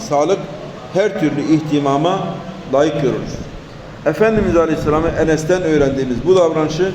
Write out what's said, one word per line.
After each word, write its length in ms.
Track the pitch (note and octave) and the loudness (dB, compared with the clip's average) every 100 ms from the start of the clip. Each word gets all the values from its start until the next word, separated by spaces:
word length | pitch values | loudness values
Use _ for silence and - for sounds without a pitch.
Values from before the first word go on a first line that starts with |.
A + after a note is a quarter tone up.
| - | -2
sağlık 300 | C#3+ D#3 G3 - - - - - | 0 2 0 -4 -12 -14 -14 -4
her 260 | F3 G#3 - | 0 0 0
türlü 360 | D3+ C#3 - D#3+ | 0 0 2 2
ihtimama 640 | D3+ D3 C#3+ C#3+ E3 F#3+ F3+ - - - - | 2 0 2 2 2 0 -4 -8 -10 -12 -2
layık 280 | C3 D#3 D3+ | 2 2 2
görülür. 200 | C3 G#2+ - - - - - - - - D3 | -2 -2 -6 -8 -10 -14 -16 -18 -16 -6 -4
Efendimiz 500 | D#3 A3 G#3+ F#3+ E3 | 2 2 2 2 2
Aleyhisselam'ı 520 | D#3+ D#3 D#3 D3+ E3 | 2 0 0 0 0
Enes'ten 540 | C#3+ D#3+ D3+ D#3+ F3+ | 0 0 0 2 0
öğrendiğimiz 560 | D#3+ D#3 C3+ C3 B2+ A#2 D#3+ | 2 2 2 0 -2 -2 4
bu 100 | F#3 | 4
davranışı 560 | E3 D#3+ D#3 D#3 F#3 | 4 2 0 0 -2